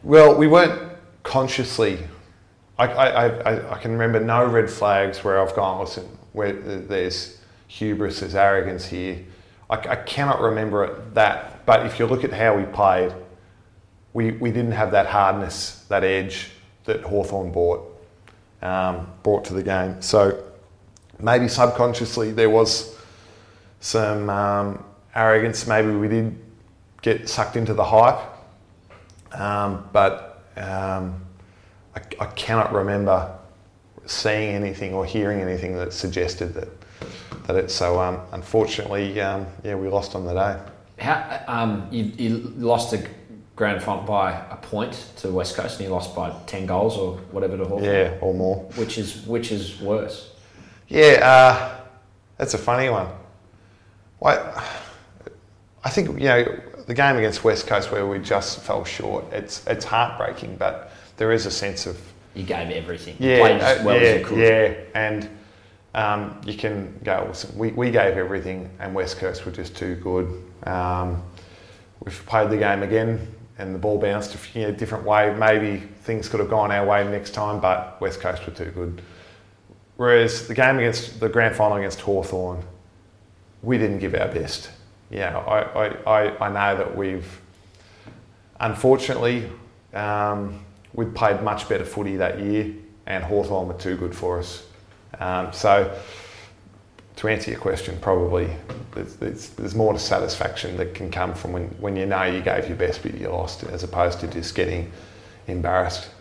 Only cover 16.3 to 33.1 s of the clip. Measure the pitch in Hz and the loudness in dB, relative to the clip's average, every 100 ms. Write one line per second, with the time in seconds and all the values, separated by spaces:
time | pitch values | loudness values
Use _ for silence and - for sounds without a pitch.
16.3 | - - - - _ - - 90 101 92 | -8 -14 -18 -20 _ -4 -4 -2 -2 -2
17.3 | 98 90 87 87 87 - - - _ - | -4 -2 0 2 0 -6 -20 -20 _ -20
18.3 | - _ _ 92 92 92 90 90 - 104 | -20 _ _ -4 -2 -2 -4 -10 -4 0
19.3 | 101 - 95 95 95 92 92 - 107 98 | 0 0 -6 -2 -2 -2 -6 2 4 4
20.3 | - - - - - - _ _ - 107 | 2 -10 -20 -20 -20 -20 _ _ -4 2
21.3 | 123 120 131 123 117 120 113 113 - 110 | 4 2 4 4 4 0 0 -6 -4 -2
22.3 | 110 113 110 110 - - - - - - | 4 6 6 4 2 -6 -16 -20 -20 -20
23.3 | - - - - _ - 113 107 104 104 | -20 -20 -20 -20 _ -2 0 0 0 -2
24.3 | 101 101 101 101 98 - - _ 117 110 | 0 0 0 -2 -6 -14 -20 _ 2 6
25.3 | 110 113 110 - 110 107 104 104 113 113 | 6 4 -2 2 2 4 2 0 0 0
26.3 | - - - - _ _ - 113 104 - | -6 -18 -20 -20 _ _ -4 -2 0 -2
27.3 | - 107 117 113 107 92 110 120 - - | -4 -2 -2 -2 0 4 8 8 4 -6
28.3 | - - - _ _ _ - - - - | -16 -20 -20 _ _ _ -20 -20 -20 -16
29.3 | - 101 101 101 92 - 101 98 95 - | -6 -4 -2 -2 -4 2 4 4 2 -12
30.3 | - - - 95 95 95 95 92 90 92 | -20 -16 -12 -6 -4 -4 -4 -6 -8 -14
31.3 | - - - - - - - - - 104 | -20 -20 -20 -20 -20 -16 -16 -14 -10 -8
32.3 | - - 127 104 101 98 101 98 | -6 -2 0 2 0 0 0 2